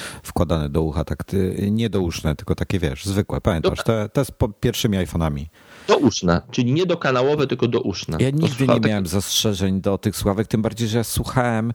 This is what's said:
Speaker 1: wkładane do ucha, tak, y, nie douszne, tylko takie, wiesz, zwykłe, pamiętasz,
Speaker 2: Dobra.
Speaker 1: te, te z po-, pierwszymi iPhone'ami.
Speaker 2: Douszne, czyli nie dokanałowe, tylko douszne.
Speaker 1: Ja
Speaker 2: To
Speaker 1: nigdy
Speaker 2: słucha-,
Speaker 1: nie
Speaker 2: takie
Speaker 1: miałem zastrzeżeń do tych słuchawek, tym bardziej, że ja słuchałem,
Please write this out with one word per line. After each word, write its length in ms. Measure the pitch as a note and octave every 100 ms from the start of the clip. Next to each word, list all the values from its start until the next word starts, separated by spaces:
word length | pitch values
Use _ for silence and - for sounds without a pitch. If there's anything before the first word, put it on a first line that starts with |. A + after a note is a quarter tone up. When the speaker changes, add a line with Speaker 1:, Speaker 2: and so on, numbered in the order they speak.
| - -
Speaker 1:
wkładane 460 | - - F2 E2 D2
do 120 | D2
ucha, 220 | D#2+ D2+
tak, 200 | D#2 D#2 -
y, 340 | G2 F#2 F#2 G2+
nie 180 | G#2+ A2+
douszne, 460 | G2 F2 - D#2+ D2+
tylko 200 | - D#2
takie, 240 | F2+ G2
wiesz, 260 | E2 C2+ G2
zwykłe, 360 | G2 - -
pamiętasz, 360 | - E2 F3+ -
Speaker 2:
Dobra. 60 | - A2+
Speaker 1:
te, 60 | G#2
te 160 | - C3+
z 60 |
po-, 180 | - A#2+
pierwszymi 480 | G2+ B2+ - A#2+ G2
iPhone'ami. 480 | E2 F2+ D#2+ D2 D2 - - - -
Speaker 2:
Douszne, 540 | A3 - - F2+ G2+ -
czyli 220 | - B2
nie 120 | C#3+ F3+
dokanałowe, 640 | E3+ C#3+ B2+ C3 D3+ C3+
tylko 200 | B2+ A#2+
douszne. 500 | A#2 - F#2+ - D#2
Speaker 1:
Ja 120 | B2+
Speaker 2:
To 60 | C#3+
Speaker 1:
nigdy 100 | E3 A#2+
Speaker 2:
słucha-, 60 |
Speaker 1:
nie 60 | C3
Speaker 2:
takie 220 | A2+ A2
Speaker 1:
miałem 160 | G#2 F#2
zastrzeżeń 760 | F#2+ - - A2+ G2 G2 F#2+
do 160 | F#2+ G2
tych 180 | G#2+ -
słuchawek, 300 | G#2 G2 G#2
tym 140 | A2
bardziej, 260 | A2 G#2 A#2
że 100 | A#2
ja 60 |
słuchałem, 680 | A2 - A#2 C3+ A#2+ A2+ A2+